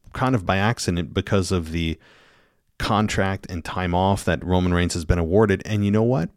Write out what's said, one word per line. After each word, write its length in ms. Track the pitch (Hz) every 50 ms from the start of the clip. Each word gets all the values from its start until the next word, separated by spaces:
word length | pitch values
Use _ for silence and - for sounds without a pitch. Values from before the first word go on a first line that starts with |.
| _ -
kind 240 | - - 131 127 131
of 100 | 110 87
by 120 | 90 95
accident 560 | 98 98 110 117 - - - 87 87 82 - -
because 380 | 98 - - 110 98 90 -
of 200 | 98 90 82 78
the 260 | 80 85 82 80 80 - - - - - - _ _ _ _ _ _ _ _ _ _ -
contract 680 | - - 113 101 107 101 - - 98 95 95 95 - -
and 140 | 90 82 -
time 300 | - - 92 92 87 87
off 320 | 90 95 98 98 92 -
that 180 | - 85 - -
Roman 300 | 85 92 90 90 90 87
Reigns 200 | 87 87 85 -
has 120 | 90 78
been 140 | - 92 87
awarded. 420 | 85 80 90 104 113 101 95 92 -
And 200 | - 107 104 101
you 60 | 101
know 120 | 101 107 113
what? 260 | 120 127 147 170 170 -